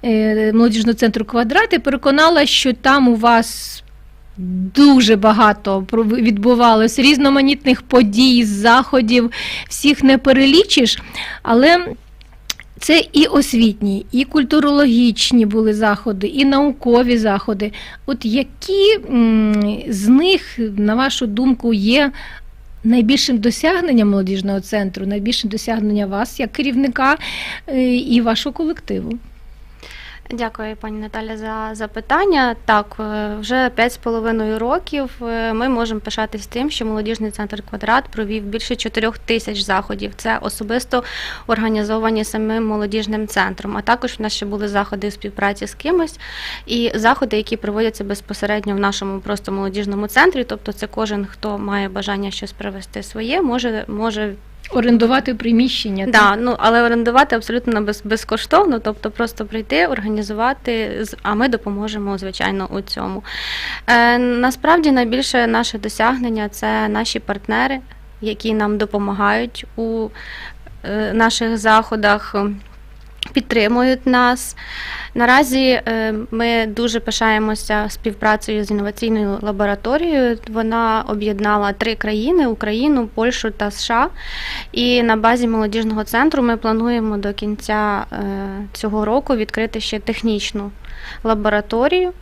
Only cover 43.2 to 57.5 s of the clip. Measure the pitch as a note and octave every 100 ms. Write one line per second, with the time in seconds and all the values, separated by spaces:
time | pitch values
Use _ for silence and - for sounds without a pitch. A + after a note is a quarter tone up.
43.2 | G#3+ G#3+ F#3 F#3 G3 G#3 G#3 B3 B3 -
44.2 | G#3+ - G3+ G3+ G#3 G3+ G3+ G3 G#3 G3+
45.2 | G#3 - G3+ G3+ G3+ - D4 F4 D#4+ -
46.2 | - - - - - A#3 A#3 G#3+ A3 C4+
47.2 | B3 G#3+ G#3+ A3 G#3 G#3 A3 A3 G3+ G3
48.2 | - G3+ G3+ G#3+ G#3 G3 G3 G3 G3 G3
49.2 | F#3+ G3+ - G3 G3 F#3+ G3+ G3+ G#3 B3
50.2 | E4+ C#4+ A#3+ G#3+ - G3+ G#3+ - A3 G#3
51.2 | G3 - G#3+ G3+ G3+ G3+ G3 F#3+ G3 G3
52.2 | G3 - G3 - G3+ F#3+ F#3 G#3 G3 A3
53.2 | A3+ E4 D#4 B3 A#3+ A3 - G#3 A3+ G#3+
54.2 | G#3+ G3+ - - - G4+ A#3 A#3 A3+ C4
55.2 | C4+ A3+ A#3 A3+ B3+ - A3 F#3+ F#3+ A3
56.2 | G#3 G#3 B3 A#3+ A3 A#3 A#3 A#3 A#3 B3
57.2 | C#4+ A3+ G#3+